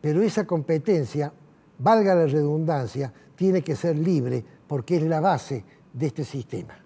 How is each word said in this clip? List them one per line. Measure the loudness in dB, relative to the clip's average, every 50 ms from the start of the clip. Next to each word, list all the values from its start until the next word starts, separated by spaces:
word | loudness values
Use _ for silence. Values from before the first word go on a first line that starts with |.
Pero | -2 0 0 2 2
esa | 2 0 -2 -2
competencia, | 0 -2 -4 0 0 -2 -2 2 2 0 0 0 -2 -4 -4 -4 -4 -6 -14 -20 -20 -20 _ _ _ _ _
valga | 2 4 4 4 4 4 4
la | 4 4
redundancia, | 4 2 2 0 0 0 0 0 0 0 -2 -2 -4 -6 -6 -8 -8 -8 -16 -20 -20 -6
tiene | 0 2 2 2 2
que | 0 -2 -4
ser | -2 -2 -2 0
libre | 0 2 2 2 2 2 0 -2 -4 -4 -8 -18 _ _ _
porque | -6 -6 -2 0 0 0
es | 2
la | 2 0 2
base | 2 2 2 2 -2 -6 -8 -8 -8 -12 -20 _ _ -16 _
de | -4 -4
este | -4 -4 -4 -8
sistema. | -8 -8 -10 -10 -8 -8 -10 -10 -10 -16 -20 -20